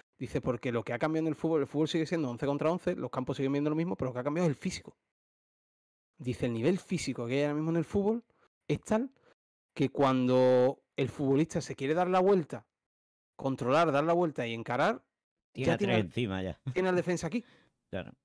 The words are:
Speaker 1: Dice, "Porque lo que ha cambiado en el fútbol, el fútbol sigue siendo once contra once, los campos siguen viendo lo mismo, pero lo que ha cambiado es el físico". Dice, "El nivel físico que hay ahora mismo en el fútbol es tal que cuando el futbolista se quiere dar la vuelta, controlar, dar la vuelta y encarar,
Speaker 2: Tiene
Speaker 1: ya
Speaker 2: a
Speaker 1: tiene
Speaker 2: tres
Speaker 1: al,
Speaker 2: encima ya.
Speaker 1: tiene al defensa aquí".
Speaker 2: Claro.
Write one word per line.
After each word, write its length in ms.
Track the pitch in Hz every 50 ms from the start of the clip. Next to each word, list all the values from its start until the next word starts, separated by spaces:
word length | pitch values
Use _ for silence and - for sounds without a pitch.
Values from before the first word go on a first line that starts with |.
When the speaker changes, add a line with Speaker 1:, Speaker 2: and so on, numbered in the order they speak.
| - _ _ -
Speaker 1:
Dice, 240 | 135 - - 131
"Porque 300 | - 127 120 117 - 131
lo 120 | 117 117 110
que 100 | - 120
ha 60 | 120
cambiado 280 | 160 156 160 160 160 160
en 20 | 147
el 20 |
fútbol, 260 | - - 160 165 156
el 60 | 139 -
fútbol 200 | - 143 160 147
sigue 160 | - 165 160 -
siendo 220 | 175 165 151 127
once 160 | 120 117 143
contra 260 | 135 143 143 147 156
once, 240 | 175 175 - 175 180
los 160 | - 123 123
campos 260 | - 135 127 - 135 -
siguen 140 | 135 135
viendo 180 | 143 143 147 151
lo 60 | 156
mismo, 200 | 160 170 180 190 -
pero 120 | 135 127
lo 40 | 120
que 60 | 123
ha 20 | 123
cambiado 260 | 143 147 170 180 165
es 60 | 135
el 40 | -
físico". 380 | - 185 - - - - - _ _ _ _ _ _ _ _ _ _ _ _ _ _ _ _ _ _ _ _ _ _ _ _ -
Dice, 280 | 139 127 113 - 135 123
"El 60 | 117
nivel 260 | 113 117 156 196 180
físico 480 | - - 190 160 - 139 120 - 120 117
que 60 | 127
hay 60 | 139 147
ahora 120 | 147 147
mismo 140 | 151 156 160
en 60 | 165 170
el 80 | 156
fútbol 380 | - - 202 196 208 220 240 - _ _ _ _ _ _ _ _ -
es 140 | - -
tal 300 | - - 214 220 262 262 _ _ _ _ _ _ _ _ _ _ _ _ -
que 140 | - 139 131
cuando 920 | - - 143 135 131 127 127 127 127 127 127 127 127 127 123 131 139 - _ _ _
el 140 | - 139 120
futbolista 500 | - - 147 135 135 139 165 - - 170
se 140 | - - 135
quiere 180 | - 139 135 156
dar 160 | 175 180 180
la 120 | 185 185
vuelta, 440 | 185 196 202 185 147 - - 113 - _ _ _ _ _ _ _ _ _ _ _ _ _ _ -
controlar, 540 | - 135 135 - 117 123 135 160 170 160
dar 140 | 135 139 151
la 80 | 165 170
vuelta 340 | 175 180 160 139 - 123 117
y 60 | 113
encarar, 500 | 117 113 - 123 127 151 196 240 - _ _ _ _ _ _ _ _ _ _
Speaker 2:
Tiene 160 | - - 131 -
Speaker 1:
ya 60 | -
Speaker 2:
a 40 | -
Speaker 1:
tiene 160 | 202 160 120
Speaker 2:
tres 100 | 110 101
Speaker 1:
al, 20 | 85
Speaker 2:
encima 340 | - 117 123 101 95 95
ya. 180 | 92 92 - - - 131 123
Speaker 1:
tiene 160 | 185 185 185
al 60 | 180
defensa 320 | 180 170 175 175 160 - 160
aquí". 160 | 170 233 - _ - _ _ _ _ _ _ _
Speaker 2:
Claro. 220 | - 95 87 - - _ _